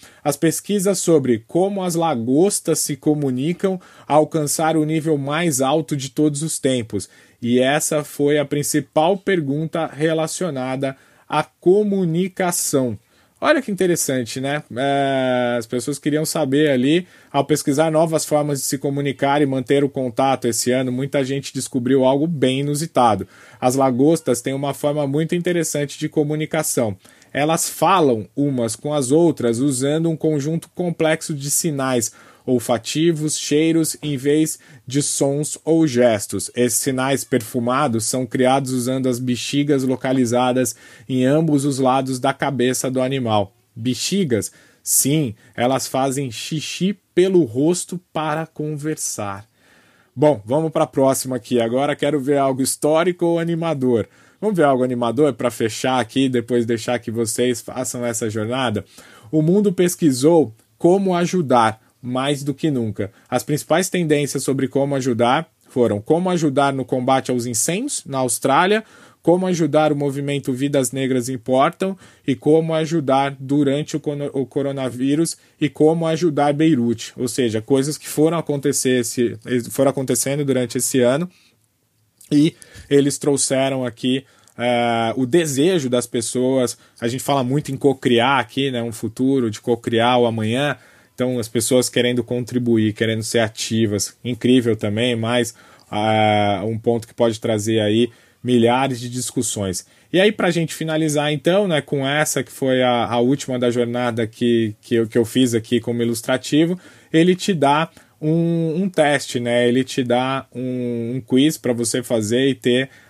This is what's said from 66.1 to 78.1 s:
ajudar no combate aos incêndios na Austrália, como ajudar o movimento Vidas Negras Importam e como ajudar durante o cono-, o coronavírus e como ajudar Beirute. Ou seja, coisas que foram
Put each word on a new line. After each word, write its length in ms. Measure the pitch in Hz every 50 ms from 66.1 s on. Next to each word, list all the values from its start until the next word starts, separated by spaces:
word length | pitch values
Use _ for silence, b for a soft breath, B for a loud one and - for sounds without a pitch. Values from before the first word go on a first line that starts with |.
| 156 170 185 185
ajudar 460 | 180 165 160 147 131 143 139 143 139
no 100 | 135 123
combate 460 | - 139 127 123 131 135 131 - -
aos 160 | 127 123 117
incêndios 560 | 123 113 - - - 175 208 269 294 - - -
na 140 | 139 135 131
Austrália, 640 | 131 123 - - - 131 135 156 180 190 208 220 - B B B B B B B
como 240 | - 165 175 185 185
ajudar 440 | 185 180 160 165 143 139 151 156 151
o 60 | 147
movimento 560 | 143 143 143 131 143 139 143 143 139 135 143
Vidas 400 | 127 123 139 143 143 139 131 131
Negras 380 | 139 135 135 127 131 127 120 131
Importam 640 | 131 117 - 131 127 131 143 170 - - 190 190 190 - B B B B B
e 100 | 147 127
como 380 | - - 147 156 160 165 160 160
ajudar 600 | 156 160 147 170 165 139 127 135 135 139 139 139 135
durante 560 | 135 131 143 151 143 135 135 147 151 - -
o 40 | 147
cono-, 300 | - 151 147 143 143 139 -
o 100 | 139 127
coronavírus 920 | 123 - 147 135 139 135 139 131 123 117 123 131 139 147 160 170 165 - b b b b b
e 120 | 151 139
como 360 | - - 151 156 165 165 165
ajudar 460 | 160 160 143 180 165 139 147 143 147
Beirute. 640 | 143 147 160 165 156 120 117 117 113 113 - - -
Ou 100 | 123 127
seja, 360 | 123 - - 123 113 104 110
coisas 340 | 110 - 139 135 135 151 147
que 100 | - -
foram 300 | -